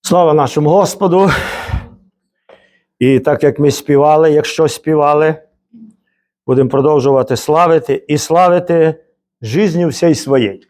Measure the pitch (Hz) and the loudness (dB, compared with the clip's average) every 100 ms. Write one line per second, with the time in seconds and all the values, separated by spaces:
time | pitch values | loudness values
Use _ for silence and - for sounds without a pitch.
0 | - 175 165 151 135 156 151 185 185 - | 0 0 2 2 0 -2 0 2 0 -2
1 | 196 180 196 - - - - - - - | 0 2 2 0 -6 -12 -8 -10 -10 -20
2 | _ _ _ _ _ _ _ _ _ _ | _ _ _ _ _ _ _ _ _ _
3 | 127 131 151 139 147 - 143 135 - 139 | 0 2 0 0 0 2 -2 -2 0 2
4 | 147 156 160 151 147 - 156 - 151 156 | 4 4 4 2 -2 -2 -2 -2 -4 0
5 | 147 151 156 156 _ _ _ - - _ | 2 2 0 -2 _ _ _ -20 -20 _
6 | _ _ _ _ - 127 127 135 147 147 | _ _ _ _ -4 0 0 0 0 0
7 | 135 135 127 123 - 156 170 160 - 135 | 0 0 -2 -6 -2 0 2 0 -2 -6
8 | - 147 - 165 180 175 175 170 160 156 | -4 -6 0 2 2 2 0 0 0 -2
9 | _ _ _ _ 113 139 208 165 170 - | _ _ _ _ -6 -2 -2 0 -4 0
10 | 170 151 135 135 107 95 | 0 0 0 0 0 -6